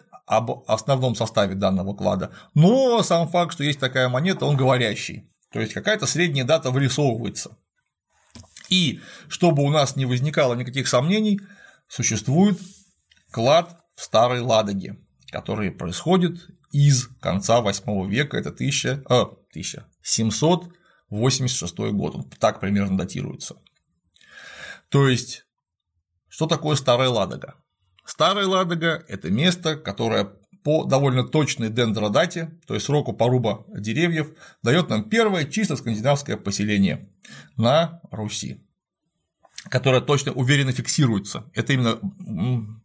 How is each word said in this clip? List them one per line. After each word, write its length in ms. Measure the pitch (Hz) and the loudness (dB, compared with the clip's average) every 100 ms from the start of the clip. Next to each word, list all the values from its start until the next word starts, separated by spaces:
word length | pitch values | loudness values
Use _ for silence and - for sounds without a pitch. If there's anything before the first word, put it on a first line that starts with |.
| _ - - | _ -16 -2
об 380 | 110 117 127 - | 0 0 -6 -4
основном 480 | 110 - 135 127 117 | -4 0 0 0 -2
составе 400 | 113 - 98 95 | -2 0 0 0
данного 380 | 98 95 95 | 0 0 -2
клада, 400 | 101 98 95 - - - | -4 -2 -2 -4 -12 -2
но 500 | 147 175 254 262 233 | 4 6 6 4 2
сам 260 | - 170 156 | 2 2 2
факт, 240 | 175 170 | 0 -2
что 100 | - | -2
есть 160 | 143 143 | -4 -2
такая 300 | 131 131 127 | -2 0 0
монета, 360 | 127 175 185 139 | 0 -2 0 0
он 120 | 143 | 2
говорящий. 720 | 131 131 117 98 - - - _ _ | 2 2 0 -2 -8 -12 -18 _ _
То 80 | - | -6
есть 140 | 110 | -6
какая-то 340 | 107 143 214 131 | -4 -2 -2 0
средняя 380 | 147 175 139 123 | 0 0 0 0
дата 260 | 160 135 | 0 2
вырисовывается. 840 | 131 135 147 143 117 117 - - - _ _ _ _ _ _ _ - - - - | 0 0 2 0 0 -6 -8 -12 -14 _ _ _ _ _ _ _ -20 -20 -14 -2
И 320 | 185 160 - - - - | 0 0 -2 -10 -20 -14
чтобы 360 | - 175 143 | 0 2 4
у 60 | 143 | 2
нас 260 | 156 135 135 | 2 0 0
не 100 | 131 | -2
возникало 500 | 123 147 156 135 120 | -2 -2 0 0 0
никаких 320 | 127 135 127 | -4 -6 0
сомнений, 520 | 123 151 208 214 202 - - - _ _ | 0 2 2 2 0 -4 -20 -20 _ _
существует 720 | - 113 110 120 151 208 190 - - _ _ _ _ _ | -4 -2 -2 0 4 4 2 -6 -20 _ _ _ _ _
клад 480 | 117 120 160 170 - _ - | -2 4 4 2 -8 _ -18
в 60 | |
Старой 380 | - 107 123 123 | 0 4 4 2
Ладоге, 580 | 120 110 104 98 - - _ _ _ | 2 2 2 -2 -8 -14 _ _ _
который 380 | - - 107 95 | -10 -6 -4 -4
происходит 760 | - 85 90 156 185 175 175 - - _ | -6 -8 -4 2 2 2 -2 -16 -20 _
из 360 | 143 143 127 - - | 2 4 4 0 -6
конца 420 | 90 92 101 117 | -4 -2 2 2
восьмого 460 | 104 98 - 101 95 | 2 -2 -4 -4 -2
века, 300 | 110 147 - | -2 -2 -4
это 140 | - | -6
тысяча, 520 | - 127 139 123 139 - | -6 -4 -2 -2 -4 0
э, 160 | 123 101 - _ | 0 0 -6 _
тысяча, 340 | 78 - - - _ | -12 -12 -12 -18 _
семьсот 680 | - - 113 104 156 175 - - _ _ - | -4 -2 0 2 2 2 -2 -20 _ _ -10
восемьдесят 480 | 104 127 127 127 - | -2 0 0 -2 -4
шестой 340 | 85 - 110 | -6 -6 -4
год, 240 | 104 78 - | -2 -4 -6
он 80 | |
так 360 | - - 110 - | -12 0 0 0
примерно 380 | 98 101 98 95 | -2 0 0 -2
датируется. 600 | 95 95 101 - - - _ _ _ _ _ _ _ - - - - - - | -4 -6 -10 -10 -14 -16 _ _ _ _ _ _ _ -20 -20 -20 -18 -20 0
То 180 | 139 135 | 4 4
есть, 380 | 120 - - _ _ _ _ _ _ _ _ _ | 2 -2 -12 _ _ _ _ _ _ _ _ _
что 180 | - 156 | -4 -2
такое 280 | 151 151 147 | -2 0 0
Старая 340 | - 120 131 | 2 2 2
Ладога? 460 | 117 92 - - - _ _ _ _ - | 0 -2 -6 -14 -20 _ _ _ _ -10
Старая 400 | - 160 202 196 | 0 2 2 0
Ладога — 560 | 185 185 170 165 156 - | 0 0 0 -2 -2 -6
это 240 | 95 78 | -8 -2
место, 440 | 104 180 175 160 147 | 0 2 0 -2 -4
которое 580 | - 98 113 107 98 - _ _ | -6 -4 0 0 -2 -8 _ _
по 220 | 147 156 127 | 0 0 2
довольно 420 | 135 139 127 123 | 2 2 0 0
точной 420 | 156 139 - 110 | 0 0 -2 -4
дендродате, 920 | 113 117 107 104 123 175 180 165 - - | 0 0 0 0 0 0 -2 -10 -12 -8
то 60 | 110 | -6
есть 100 | - | -2
сроку 280 | 147 127 | -2 -2
поруба 520 | - 120 127 113 - - 196 | 0 2 2 0 -4 -8 -10
деревьев, 540 | 104 113 170 160 151 - - _ | -6 -2 0 -2 -4 -10 -20 _
дает 280 | 113 156 156 | 0 2 2
нам 200 | 214 104 | -2 0
первое 360 | 226 220 180 139 | 2 2 0 -2
чисто 300 | 214 190 135 | -2 -2 -4
скандинавское 640 | 123 107 127 143 - 107 | -4 -2 0 0 -2 -6
поселение 720 | 101 98 104 104 95 71 - _ - - - - | -6 -4 0 2 2 0 -10 _ -20 -20 -12 -2
на 440 | 117 151 170 - - | 2 2 2 -4 -14
Руси, 540 | 110 107 - 62 - _ _ _ _ _ _ _ _ _ - - | -10 -8 -8 -10 -12 _ _ _ _ _ _ _ _ _ -18 -6
которое 300 | 127 135 127 | -2 2 2
точно 320 | - 143 151 | 4 0 0
уверенно 400 | - 127 143 135 | -2 2 2 2
фиксируется. 800 | 123 113 - 131 101 - - - | -2 -2 2 2 2 -4 -10 -10
Это 200 | - 123 | -6 -2
именно, 260 | 131 120 113 98 - | 0 0 -2 -6 -10
м, 640 | - 87 117 123 107 110 | -10 -4 -2 -2 -6 -14